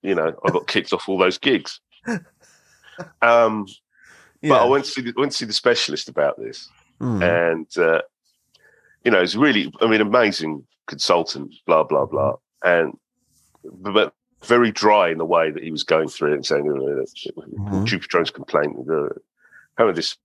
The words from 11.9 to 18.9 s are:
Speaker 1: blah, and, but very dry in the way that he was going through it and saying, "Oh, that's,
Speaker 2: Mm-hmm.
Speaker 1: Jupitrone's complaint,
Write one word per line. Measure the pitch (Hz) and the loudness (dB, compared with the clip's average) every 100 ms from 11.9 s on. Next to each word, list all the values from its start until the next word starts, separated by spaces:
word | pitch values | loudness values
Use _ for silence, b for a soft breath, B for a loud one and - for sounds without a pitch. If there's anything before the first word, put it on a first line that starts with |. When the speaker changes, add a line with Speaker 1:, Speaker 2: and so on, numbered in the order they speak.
| 76 | 0
Speaker 1:
blah, | 69 71 69 65 _ _ | 0 -2 -2 -2 _ _
and, | 87 85 80 - _ _ _ _ _ _ | 0 2 0 -4 _ _ _ _ _ _
but | - - 95 101 - _ _ _ | -20 -14 -2 0 0 _ _ _
very | - 120 120 | 2 4 4
dry | 104 104 104 87 | 2 4 4 4
in | 82 | 0
the | |
way | 82 85 80 | 0 2 2
that | 76 | -2
he | 80 | -8
was | 76 | -8
going | - 80 78 | 0 0 0
through | - 73 | -2 -2
it | 73 | 0
and | 65 | 0
saying, | 71 73 | -2 0
"Oh, | 69 67 69 | -2 -4 -4
that's, | 67 - - | -6 -10 -16
Speaker 2:
Mm-hmm. | - - - 101 95 | -16 -14 -12 -6 -4
Speaker 1:
Jupitrone's | 107 101 - 85 82 | -2 -4 -2 -2 -2
complaint, | - - 85 76 - 65 | -6 -4 -2 -2 -4 -4